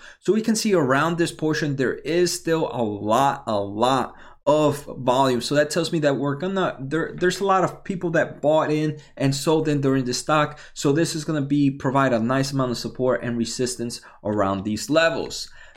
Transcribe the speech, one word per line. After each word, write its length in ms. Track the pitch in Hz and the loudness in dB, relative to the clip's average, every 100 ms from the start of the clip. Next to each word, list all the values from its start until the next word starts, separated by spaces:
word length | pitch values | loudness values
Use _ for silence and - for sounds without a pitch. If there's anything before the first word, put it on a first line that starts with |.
| - - | -20 -6
So 140 | - | 0
we 80 | 214 | 2
can 160 | 220 214 | 2 0
see 160 | 220 | 2
around 440 | 185 135 135 160 170 | 2 4 2 2 0
this 140 | 165 | -2
portion, 460 | - 156 151 151 135 | 0 -2 0 -2 0
there 180 | 120 - | -2 -2
is 380 | 147 170 175 | -2 0 0
still 360 | - - 160 151 | 0 -2 0 0
a 140 | 117 | -2
lot, 600 | 110 101 104 117 139 - - | -4 -2 2 2 2 0 -2
a 100 | 104 | -2
lot 560 | 101 104 123 131 - - - - - | -2 0 2 2 -2 -10 -20 -6 0
of 400 | 151 151 135 - - | 4 2 0 -8 -4
volume. 420 | 127 127 135 120 | 0 2 2 2
So 140 | - 143 | 0 0
that 140 | 147 | 2
tells 220 | 180 160 | 0 -2
me 80 | 170 | 0
that 160 | 147 127 | 0 0
we're 200 | 143 139 | -2 -4
gonna, 420 | 185 190 175 - | -4 -2 -2 -4
there, 340 | 135 156 160 - | -4 -4 -4 0
there's 240 | 180 175 | 0 0
a 40 | 196 | 2
lot 200 | 190 170 | 2 2
of 180 | - | -2
people 280 | - 185 175 | -8 -4 0
that 300 | 160 117 - | 0 0 0
bought 300 | 143 156 147 | 2 2 2
in 260 | 151 156 147 - - | 0 0 -4 -12 -2
and 180 | 135 135 | 0 0
sold 320 | 170 160 151 | 0 2 2
in 140 | 147 | 0
during 240 | 139 135 123 | 2 2 0
this 140 | 123 | -4
stock. 380 | - 151 147 - - | 0 0 0 -4 -18
So 200 | - 147 | -2 2
this 220 | 147 165 160 | 2 2 -2
is 100 | 151 | -4
gonna 160 | 156 | -4
be, 280 | 139 143 143 | 0 2 2
provide 440 | 139 139 135 135 | 2 0 2 2
a 60 | 117 | 2
nice 340 | 113 135 139 | 0 0 0
amount 180 | 139 127 | -2 -2
of 60 | 117 | -2
support 460 | 113 - 127 123 | -6 -2 0 0
and 140 | 123 120 | -2 -2
resistance 640 | 113 - 123 - 120 - - - | -4 -2 -4 -4 -8 -8 -16 -10
around 400 | 101 104 98 98 | -4 0 0 0
these 260 | 104 107 - | -2 -4 0
levels. 600 | 156 165 120 76 - - - - | 2 2 0 -6 -10 -12 -16 -20